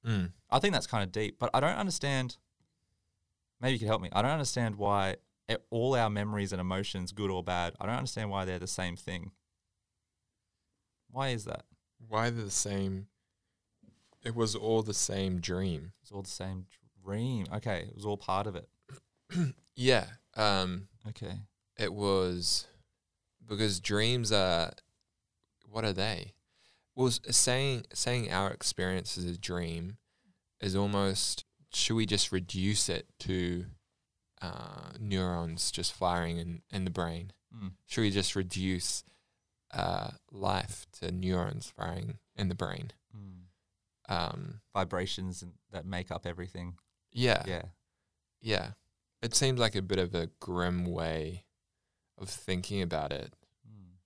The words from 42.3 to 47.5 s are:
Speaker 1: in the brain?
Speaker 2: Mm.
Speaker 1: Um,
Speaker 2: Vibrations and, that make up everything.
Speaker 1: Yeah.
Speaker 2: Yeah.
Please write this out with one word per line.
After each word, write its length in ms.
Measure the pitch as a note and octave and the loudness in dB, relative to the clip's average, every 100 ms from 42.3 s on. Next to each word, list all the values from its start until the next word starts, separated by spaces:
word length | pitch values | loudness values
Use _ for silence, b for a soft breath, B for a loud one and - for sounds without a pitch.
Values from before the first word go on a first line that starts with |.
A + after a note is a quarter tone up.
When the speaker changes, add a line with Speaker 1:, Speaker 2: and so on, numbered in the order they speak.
| - | -4
Speaker 1:
in 120 | G2 | -2
the 60 | |
brain? 380 | F#2 F#2 F2+ - - _ | -2 -4 -4 -10 -14 _
Speaker 2:
Mm. 280 | G#2+ G2 F#2 F#2 _ _ _ _ _ - | -18 -16 -18 -20 _ _ _ _ _ -2
Speaker 1:
Um, 520 | F2 F2 - - G#2+ _ | 0 0 -4 -10 -12 _
Speaker 2:
Vibrations 680 | G2+ F2+ F#2 F#2 - F#2 F2 | -2 0 0 -2 -4 -6 -8
and, 120 | F2 E2+ _ | -12 -18 _
that 120 | F#2+ | -10
make 280 | F2 F2+ F2+ | -6 -6 -6
up 140 | E2+ F2 | -6 -6
everything. 500 | F2 F2 F2+ F2 F2 _ _ _ | -8 -10 -8 -10 -12 _ _ _
Speaker 1:
Yeah. 320 | A#2+ B2 G#2 | 0 4 4
Speaker 2:
Yeah. 180 | F#2 | 2